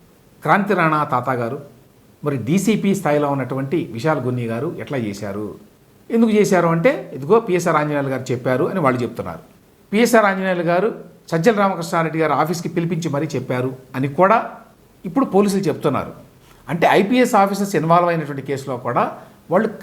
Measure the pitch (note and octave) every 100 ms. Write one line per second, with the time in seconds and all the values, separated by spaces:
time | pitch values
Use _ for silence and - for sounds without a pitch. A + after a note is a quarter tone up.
0 | _ _ _ - D#3 G3 G3+ F3+ D#3+ D#3
1 | C#3+ B2+ B2+ B2 A#2 D3 - - - _
2 | _ - C#3+ C3+ G#2 F#3+ G#3 G#3 G3 F#3
3 | D#3 D3 C#3+ C#3 B2 C3+ C3+ D3+ - A2+
4 | D#3 D3 B2 B2 A#2 A#2 B2+ E3+ A2+ C#3
5 | G#2 G2 G#2 G2+ G#2 - - _ _ _
6 | - A3+ A3+ G#3+ F#3 F3+ E3+ E3 B3+ D#4
7 | - C3+ C#3 A3+ A3+ F3 E3+ D#3 D3+ D3
8 | C3+ C3 C3 B2 C3+ B2+ - F#3+ C3+ A#2+
9 | A#2 - F2+ E2 - - _ _ - G3+
10 | A#3 A#3 G#3 F#3+ F#3+ F3 E3+ F3 A3 -
11 | - - - E3 A#3 G#3 G3 F3 E3+ E3+
12 | D#3+ D#3+ D#3 C3+ D#3+ F3 E3 E3+ E3+ E3
13 | D#3 C#3+ D#3 B2+ B2+ B2+ C3 C3 - B2+
14 | C#3 C#3+ F#3+ A#3 - - - _ _ _
15 | F#3+ C4+ B2+ F#3+ G#3 F#3+ D3+ C3+ D3+ A#2
16 | E2+ - - _ - - - E3 - E3
17 | G3+ B3+ A#3+ G#3+ G3 G3+ G3 E3+ D#3+ E3+
18 | F3 E3 D3 C3+ C3 C3+ C#3 B2 A#2+ C#3+
19 | A3+ - - - - F3+ A3+ -